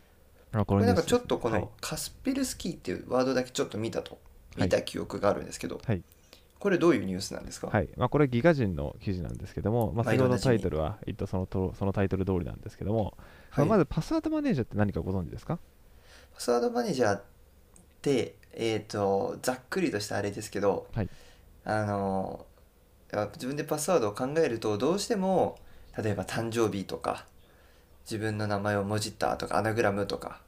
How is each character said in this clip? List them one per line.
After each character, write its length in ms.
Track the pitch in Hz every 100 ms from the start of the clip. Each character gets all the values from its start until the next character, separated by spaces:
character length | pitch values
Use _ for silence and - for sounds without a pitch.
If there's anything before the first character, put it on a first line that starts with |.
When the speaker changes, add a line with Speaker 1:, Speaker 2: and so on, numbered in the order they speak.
| - - - - -
Speaker 1:
あ、 140 | 107 101
こ 80 |
の 60 | 101
ニ 40 | 240
ュ 40 |
ー 20 |
ス 0 |
で 0 |
す 0 |
ね。 0 |
Speaker 2:
こ 0 |
れ 0 |
な 0 |
ん 40 | 175
か 60 |
ち 120 | -
ょ 20 | 240
っ 40 | -
と 120 | -
こ 100 | 117
の、 80 | 95
Speaker 1:
は 60 |
い。 60 | - -
Speaker 2:
カ 160 | - 156
ス 140 | -
ペ 240 | - 254
ル 100 | 277
ス 140 | 254 -
キ 120 | 190
ー 40 |
っ 20 | 147
て 140 | -
い 40 | 92
う 120 | -
ワ 140 | 123
ー 20 |
ド 80 | 127
だ 100 | 127
け 80 | 127
ち 100 | -
ょ 40 |
っ 40 | 127
と 100 | 104
見 120 | 113
た 120 | -
と、 100 | -
Speaker 1:
は 60 | - - - - -
い。 20 |
Speaker 2:
見 40 | 92
た 140 | -
記 160 | - 92
憶 200 | 90 98
が 120 | 101
あ 40 |
る 80 | 71
ん 40 | -
で 60 |
す 60 | -
け 100 | -
ど、 120 | -
Speaker 1:
は 100 | -
い。 80 | 95 - - - - - -
Speaker 2:
こ 60 | 202
れ 80 | 165
ど 100 | 170
う 60 |
い 80 | 123
う 20 |
ニ 80 | 95
ュ 60 | 92
ー 20 |
ス 140 | -
な 60 | -
ん 40 |
で 80 | -
す 80 | -
か？ 60 | -
Speaker 1:
は 120 | 107
い。 120 | 78
ま 120 | - 123
あ、 20 |
こ 80 | 147
れ 100 | 143
ギ 140 | 120
ガ 140 | 170
人 200 | 143 104
の 220 | 76 71 -
記 140 | 107
事 80 | 90
な 80 | 64
ん 60 |
で 120 | - 98
す 80 |
け 60 | -
ど 100 | 98
も、 220 | 117 101
ま 80 | 92
あ、 40 |
Speaker 2:
毎 120 | 110 127
度 80 |
お 40 | 127
な 100 | 123
じ 100 | 131
み。 80 | 113
Speaker 1:
先 60 |
ほ 80 | 92
ど 60 | 78
の 40 | 76
タ 0 |
イ 0 |
ト 20 | -
ル 0 |
は、 20 | -
え 40 |
っ 40 |
と、 120 | 101 92
そ 100 | 92
の 80 |
と-、 300 | 92 95 90 -
そ 60 |
の 80 | 98
タ 120 | 101
イ 40 | 98
ト 80 | 95
ル 80 |
通 80 | 92 90
り 80 | 64
な 60 |
ん 80 | 52
で 80 | 110
す 80 | -
け 80 | 92
ど 80 |
も、 240 | 113 92 - - - -
Speaker 2:
は 120 | -
い。 40 | 160
Speaker 1:
ま 80 |
あ、 20 | 214
ま 80 |
ず 0 |
パ 160 | 147 -
ス 120 | -
ワ 60 | 320
ー 20 |
ド 80 | 311
マ 100 | 311
ネ 120 | 285
ー 20 |
ジ 80 | 143
ャ 0 |
ー 40 | 107
っ 40 |
て 80 | 104
何 160 | 104
か 80 | 82
ご 100 | -
存 140 | 95 82
知 40 |
で 80 | 98
す 60 |
か？ 140 | - 170 - - - - - - -
Speaker 2:
パ 80 | -
ス 100 | 247
ワ 60 | 240
ー 40 |
ド 80 | 240
マ 120 | 240
ネ 100 | 226
ー 0 |
ジ 100 | 127
ャ 40 | 202
ー 80 | 196
っ 40 | - - - - - - - -
て、 360 | 143 127 - - -
え 220 | - 113 107
ー 60 |
と、 540 | - 107 98 98 95 87
ざ 100 | -
っ 60 | 127 -
く 140 | 190
り 80 | 156
と 100 | 104
し 80 | -
た 80 | 104
あ 60 |
れ 80 | 101
で 100 | 107
す 100 | 107
け 100 | 101
ど、 260 | 98 98 -
Speaker 1:
は 80 | 117
い。 60 | 90 - - - - -
Speaker 2:
あ 200 | - 107
の、 600 | 104 101 98 95 95 - - - - _ _ _ -
や 120 | 101
っ 20 | 104
ぱ 60 |
自 120 | - 127
分 100 | 147
で 80 |
パ 140 | 151 147
ス 120 | 190
ワ 80 | 170
ー 20 |
ド 80 | 104
を 40 |
考 160 | 101 131 156
え 100 | 151
る 100 | 113
と、 200 | 110 104
ど 160 | 135
う 40 | 196
し 80 | -
て 100 | 208
も、 420 | 190 175 107 - - - - -
例 100 | 107
え 20 |
ば 100 | 90
誕 260 | 92 113 117
生 240 | 117 107
日 100 | 98 90
と 100 | -
か、 300 | - - - - - - - - _ - -
自 100 | 110
分 220 | 110 104
の 80 | 104
名 120 | 101
前 180 | 104 101
を 80 |
も 140 | 98 107
じ 120 | 107
っ 20 |
た 240 | - 64 64
と 100 | -
か、 100 | 95
ア 20 |
ナ 120 | 110
グ 80 | 110
ラ 100 | 104
ム 140 | 101 101
と 100 | -
か、 240 | - -